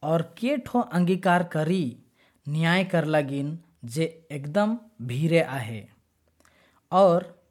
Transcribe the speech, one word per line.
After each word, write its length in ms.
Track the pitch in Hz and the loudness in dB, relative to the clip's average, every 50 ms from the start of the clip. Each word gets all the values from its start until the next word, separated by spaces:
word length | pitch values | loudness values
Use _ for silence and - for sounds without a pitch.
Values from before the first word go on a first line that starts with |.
| - | -2
और 200 | 151 160 170 160 - - - | 0 0 0 -2 -4 -8 -6
के 180 | 220 247 285 | -2 -2 -2
ठो 240 | 285 - - - 240 | -2 -4 -4 -2 -2
अंगीकार 600 | 233 - - 175 180 170 190 180 185 190 175 180 180 | -2 0 0 0 2 2 0 0 2 2 2 2 2
करी 560 | 175 - 160 156 156 180 190 165 123 117 - _ _ _ _ _ _ _ _ _ 143 | -2 -2 -4 -2 0 0 -2 -2 -4 -6 -10 _ _ _ _ _ _ _ _ _ -6
न्याय 360 | 147 156 160 165 170 185 196 | -4 -2 0 2 2 2 0
कर 200 | 190 - 170 151 | 0 0 0 0
लगिन 540 | 151 156 151 147 135 135 139 139 147 156 165 - _ _ _ - | 2 2 0 0 0 -4 -4 -4 -4 -6 -10 -14 _ _ _ -16
जे 420 | 120 117 147 165 165 - - _ _ | -10 -4 -4 -4 -4 -4 -12 _ _
एकदम 480 | 151 147 139 147 147 202 208 214 226 233 - - _ _ 117 | -12 -10 -10 -4 0 0 2 2 0 -4 -6 -14 _ _ -10
भीरे 380 | 120 120 131 156 165 165 170 | -6 -4 0 0 2 4 2
आहे 480 | 160 - 131 135 117 107 117 110 - - _ _ _ _ _ _ _ _ _ _ _ _ _ _ _ _ _ _ _ _ - | 2 2 -4 -8 -8 -8 -10 -12 -12 -16 _ _ _ _ _ _ _ _ _ _ _ _ _ _ _ _ _ _ _ _ 4
और 540 | 185 196 190 170 175 180 - - _ _ _ | 6 6 6 6 4 0 -4 -18 _ _ _